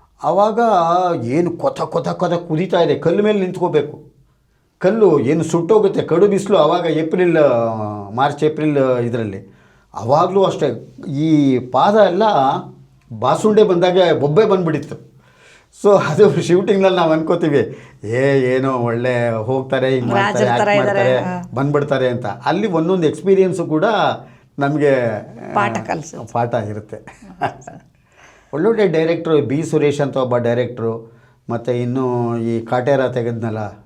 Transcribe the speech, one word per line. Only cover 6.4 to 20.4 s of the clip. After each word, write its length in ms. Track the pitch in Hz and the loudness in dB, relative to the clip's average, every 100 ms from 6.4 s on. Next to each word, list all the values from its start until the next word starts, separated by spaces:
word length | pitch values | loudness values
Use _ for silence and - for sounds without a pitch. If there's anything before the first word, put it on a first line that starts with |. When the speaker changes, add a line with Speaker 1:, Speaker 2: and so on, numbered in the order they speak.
| - 185 | 2 2
Speaker 1:
ಆವಾಗ 280 | 151 175 170 | 4 2 0
ಏಪ್ರಿಲ್, 520 | 151 160 180 180 160 | -2 -2 0 2 4
ಆ, 360 | 143 120 113 113 104 104 101 | 4 2 -2 -4 -8 -10 -8
ಮಾರ್ಚ್, 340 | 113 143 143 | -2 -2 0
ಏಪ್ರಿಲ್ 340 | 151 151 151 139 | -2 0 0 2
ಇದರಲ್ಲಿ. 800 | 131 123 120 117 110 95 - - _ _ _ | 2 0 -2 -4 -6 -8 -14 -20 _ _ _
ಆವಾಗಲೂ 500 | 104 113 147 185 196 | -8 0 2 2 2
ಅಷ್ಟೇ 500 | 180 - 147 110 - - - | 0 0 -4 -4 -12 -16 -8
ಈ 480 | 139 160 147 139 123 | -4 2 4 4 0
ಪಾದ 360 | 127 131 180 214 | 0 0 2 4
ಎಲ್ಲ 280 | 190 180 220 160 135 175 - - - _ - 110 | 4 2 2 2 2 0 -6 -18 -20 _ -16 -4
ಬಾಸುಂಡೆ 440 | 123 160 214 214 | -2 0 2 4
ಬಂದಾಗ 500 | 185 175 180 180 170 135 | 4 4 2 4 2 2
ಬೊಬ್ಬೆ 260 | 147 160 202 | 2 2 2
ಬಂದ್ಬಿಟ್ಟಿತ್ತು. 640 | 185 165 151 - - - _ _ _ - - _ - | 2 0 -4 -6 -14 -18 _ _ _ -20 -20 _ -2
So 140 | 202 190 139 | 4 4 4
ಅದು 340 | 156 196 165 | 4 4 4
ಶೂಟಿಂಗ್ನಲ್ಲಿ 560 | 139 180 196 196 190 180 | 2 2 2 2 4 4
ನಾವು 140 | 170 | 2
ಅನ್ಕೋತೀವಿ, 640 | 160 160 175 165 139 - - - - | 2 0 0 2 2 0 -6 -20 -14
"ಏ, 520 | 101 120 139 139 127 131 | -6 0 2 2 2 0
ಏನೋ 220 | 135 131 | 0 -2
ಒಳ್ಳೆ 520 | 117 117 127 120 120 | -2 -2 0 0 0
ಹೋಗ್ತಾರೆ, 600 | 113 110 131 131 135 127 | -2 -2 -4 -2 -2 0
ಹಿಂಗೆ 200 | 131 120 | 0 0
ಮಾಡ್ತಾರೆ, 360 | - 143 - | 0 0 0